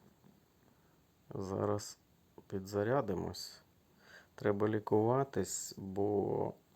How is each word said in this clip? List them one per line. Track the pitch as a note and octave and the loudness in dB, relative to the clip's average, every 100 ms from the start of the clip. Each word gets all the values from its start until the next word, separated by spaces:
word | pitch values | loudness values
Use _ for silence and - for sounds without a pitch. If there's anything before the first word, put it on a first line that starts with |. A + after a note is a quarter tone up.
| - - - - _ _ _ _ _ _ _ _ - | -20 -20 -20 -20 _ _ _ _ _ _ _ _ -12
Зараз | - F#2+ G2 G#2 G#2 - - _ _ _ - - | -6 -4 0 2 0 -4 -14 _ _ _ -20 -8
підзарядимось. | G2 F#2+ G2+ G#2+ C#3 G#2+ F2+ F2 F2+ - - - _ _ _ - - - - | -8 -2 0 2 2 2 -2 -4 -6 -12 -16 -20 _ _ _ -20 -20 -20 -2
Треба | A2 G2+ G#2+ | 0 2 2
лікуватись, | A2 - G#2+ A2 C3 C#3 - F#2 - - - | 0 2 4 6 4 2 0 -2 -4 -8 -10
бо | G2 F#2+ G2+ G#2 - - - - _ | -6 0 2 2 2 0 -2 -4 _